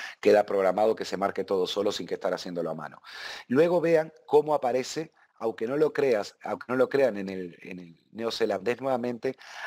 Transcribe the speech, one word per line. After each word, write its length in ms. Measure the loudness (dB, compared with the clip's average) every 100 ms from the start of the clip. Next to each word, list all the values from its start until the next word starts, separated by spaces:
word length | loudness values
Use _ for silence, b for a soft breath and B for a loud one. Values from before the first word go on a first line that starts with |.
| B 0
queda 260 | 6 6 6
programado 480 | 2 2 4 2
que 100 | 2
se 120 | -4 -2
marque 260 | -2 -2
todo 240 | -2 0 0
solo 240 | 0 -2
sin 160 | -2 -4
que 80 |
estar 180 | -4 -2
haciéndolo 380 | -4 -4 -6 -6
a 40 |
mano. 280 | -6 -10 -16 B B B B -2
Luego 320 | 2 4 2
vean 320 | 4 2 2 -6 2
cómo 280 | 4 4
aparece, 580 | 4 2 2 -2 -6 -10 b b -8
aunque 280 | -6 -4 -4
no 100 | 2
lo 160 | 2
creas, 440 | 2 2 2 0 -8
aunque 240 | -8 -8 -2
no 80 | 0
lo 120 | 2
crean 280 | 4 2 0
en 120 | -6
el, 300 | -8 -10 -12
en 160 | -14 -14
el 260 | -16 -20 _
neozelandés 680 | -8 -6 -2 -2 0 -2 -4
nuevamente, 560 | -2 -2 -2 -4 -6 -6 B B